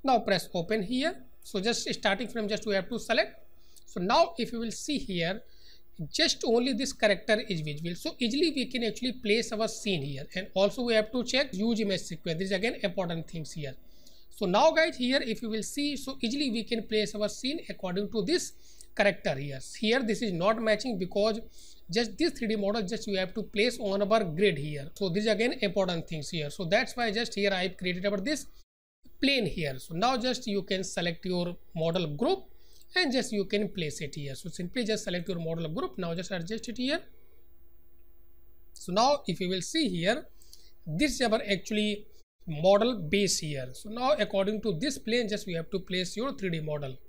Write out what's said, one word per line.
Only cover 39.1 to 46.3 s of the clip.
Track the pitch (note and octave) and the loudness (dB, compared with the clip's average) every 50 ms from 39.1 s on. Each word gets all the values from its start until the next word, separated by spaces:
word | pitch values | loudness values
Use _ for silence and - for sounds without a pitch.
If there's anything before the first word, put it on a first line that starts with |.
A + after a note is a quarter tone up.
| D4 C#4+ - | 6 4 2
if | - E3+ - | -4 -2 -2
you | F#3 F3+ | 0 -2
will | F#3 F#3 | -2 -2
see | - - - D#4+ D#4 G#3+ | -4 -2 0 2 2 2
here, | F3+ E3+ E3 F#3+ A#3+ D4+ - - - - - - - - - - - - - | 0 2 2 2 2 2 -2 -10 -16 -16 -16 -16 -16 -16 -16 -16 -16 -12 -8
this | E3+ D3 F3 D4 - - - | -6 2 2 2 2 4 2
is | |
our | B3+ A3 G#3+ A#3+ - G#3 | 2 4 4 2 2 0
actually | G3+ F3+ - - G#3+ G#3+ G#3+ G#3 G3+ G#3 - - - - - _ _ _ - | 0 0 0 0 0 2 2 2 0 -2 -6 -14 -16 -18 -20 _ _ _ -8
model | - D#3 D3 D#3+ F#3 G3+ G3+ A3 B3 B3+ G3+ | -6 -4 4 6 8 8 8 6 4 2 0
base | E3 D3 G3 G3+ G3+ F3 - - | 0 2 4 4 4 4 2 0
here. | E3 D3+ D3 C3+ B2+ B2+ - | -2 -4 -4 -4 -6 -8 -10
So | - - G#3+ | -12 -10 -10
now | A3 A#3+ B3+ C4 | -6 0 2 2
according | D4+ C4 G#3 - - G3 F#3+ G3+ G#3+ G#3 | 4 4 2 2 2 2 2 2 0 0
to | - A3 F3+ D3+ | 0 0 0 2
this | B3+ D4+ - - | 0 -2 -2 -2
plane, | - G#3+ A3 B3 A3+ G3 | -2 0 0 2 2 0
just | G#3+ G3+ - | -2 -4 -2
you | G3 E3+ | -4 -4
have | E3 E3 - | -4 -4 -2
to | - F#3 | -4 -4
place | F#3 - F3+ F#3 F#3 F3+ - | -2 -2 -2 -2 -2 -2 -2
your | G#3 A#3+ C#4 | -2 -4 -4